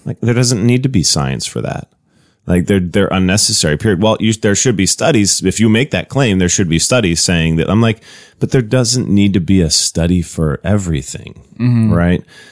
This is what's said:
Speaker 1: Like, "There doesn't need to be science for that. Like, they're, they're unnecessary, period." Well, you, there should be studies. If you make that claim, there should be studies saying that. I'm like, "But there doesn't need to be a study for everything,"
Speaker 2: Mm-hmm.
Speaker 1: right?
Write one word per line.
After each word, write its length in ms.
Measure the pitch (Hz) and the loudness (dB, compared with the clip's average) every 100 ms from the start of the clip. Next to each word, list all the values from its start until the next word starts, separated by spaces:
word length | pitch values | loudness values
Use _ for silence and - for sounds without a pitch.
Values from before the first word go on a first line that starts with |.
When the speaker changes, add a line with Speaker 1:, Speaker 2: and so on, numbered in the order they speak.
Speaker 1:
Like, 160 | - - | -12 -6
"There 140 | 113 | -2
doesn't 300 | 120 123 123 113 | 0 0 0 2
need 160 | 127 | 2
to 60 | 135 | 0
be 140 | 117 | 0
science 440 | 73 - 67 64 - | 0 0 -2 -4 -6
for 140 | 58 | -8
that. 260 | 57 - - _ _ _ _ _ - | -8 -8 -12 _ _ _ _ _ -2
Like, 200 | 90 90 | 0 2
they're, 140 | 101 | 0
they're 280 | 87 101 98 | 0 0 0
unnecessary, 680 | 92 92 98 - - 80 73 | 0 0 0 0 0 0 0
period." 260 | 110 87 | 0 2
Well, 140 | 107 110 | 2 2
you, 140 | 110 | 0
there 220 | 110 107 101 | 0 0 2
should 200 | 131 98 | 0 0
be 100 | 92 | 0
studies. 560 | - 117 139 98 - | 0 0 2 2 0
If 160 | 92 92 | -2 0
you 80 | 113 | 2
make 220 | 110 135 | 2 0
that 160 | 92 - | -4 -4
claim, 300 | 131 139 95 | -2 0 2
there 100 | 90 | 0
should 200 | 101 90 | 0 0
be 100 | 82 | 0
studies 420 | - 127 98 82 | 0 0 0 -2
saying 360 | - 87 80 80 | 0 0 2 0
that. 140 | - | 0
I'm 100 | 101 | 2
like, 220 | 113 - - - - - | 2 -2 -8 -20 -20 -8
"But 100 | 113 | -2
there 120 | 135 | 0
doesn't 460 | 110 127 117 127 82 | 0 0 0 -2 0
need 260 | 101 101 | 2 2
to 60 | 95 | 2
be 200 | 80 98 | 2 2
a 80 | 80 | 2
study 500 | - - - 85 90 | 0 -2 -2 0 0
for 400 | 82 - 78 69 | -2 -4 -4 -2
everything," 680 | 85 104 92 76 62 - - - - - | -2 -2 -2 -6 -6 -12 -14 -20 -18 -4
Speaker 2:
Mm-hmm. 340 | 123 120 110 | 0 2 2
Speaker 1:
right? 320 | 85 87 90 - - - | 2 2 0 -4 -20 -20